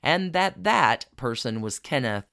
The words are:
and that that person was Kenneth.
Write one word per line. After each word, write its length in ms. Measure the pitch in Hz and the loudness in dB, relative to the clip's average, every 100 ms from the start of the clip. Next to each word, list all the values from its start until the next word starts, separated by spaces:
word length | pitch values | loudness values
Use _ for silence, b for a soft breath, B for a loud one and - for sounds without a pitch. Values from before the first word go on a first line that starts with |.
and 300 | 131 175 185 | 2 0 2
that 320 | 175 190 - | 0 0 0
that 420 | 185 226 127 113 - - | 2 4 4 2 -4 -6
person 440 | 123 117 123 110 | -4 -4 -4 -4
was 180 | 110 - | -6 -8
Kenneth. 480 | - 147 120 104 - | -4 -2 0 -2 -6